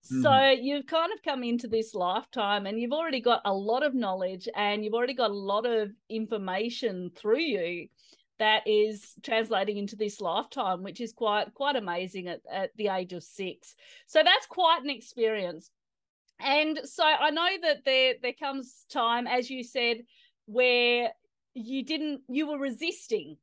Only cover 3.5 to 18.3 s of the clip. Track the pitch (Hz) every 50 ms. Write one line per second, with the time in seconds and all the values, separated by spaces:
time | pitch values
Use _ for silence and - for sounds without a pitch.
3.5 | 196 196 196 208 226 254 294 302 262 262 226 196 185 190 185 185 190 185 - 233
4.5 | - - 208 208 208 214 214 214 208 233 240 254 277 247 247 214 202 202 196 196
5.5 | 196 208 226 247 233 220 214 202 208 _ _ _ 220 220 220 208 226 214 196 190
6.5 | 185 190 214 240 233 - - 226 190 180 180 180 175 - - 214 220 277 330 320
7.5 | 240 185 170 170 175 175 165 - _ _ _ _ - _ _ _ _ _ 220 214
8.5 | 214 220 - - 214 208 208 214 214 202 - - - - - - 240 220 226 220
9.5 | 226 190 196 202 208 202 202 202 - 202 220 208 202 - 202 175 165 196 277 -
10.5 | - 285 233 190 185 175 185 196 165 - 240 226 - _ 233 214 208 214 202 202
11.5 | _ - 277 277 285 262 214 180 175 175 185 185 180 196 180 175 170 - _ -
12.5 | - 190 196 - _ 214 214 202 190 190 185 180 185 175 160 - - - 196 185
13.5 | - _ - - - _ - - - - - _ - 311 311 339 370 523 - -
14.5 | - - 370 330 330 330 247 285 277 226 - - - 254 226 220 220 214 190 175
15.5 | 175 160 - - _ _ _ _ _ _ _ _ _ _ _ _ _ _ - 269
16.5 | 277 294 302 311 311 311 - 285 - - 330 311 311 - 269 311 294 320 339 359
17.5 | 381 381 339 330 294 - - 277 262 262 262 262 247 - - 247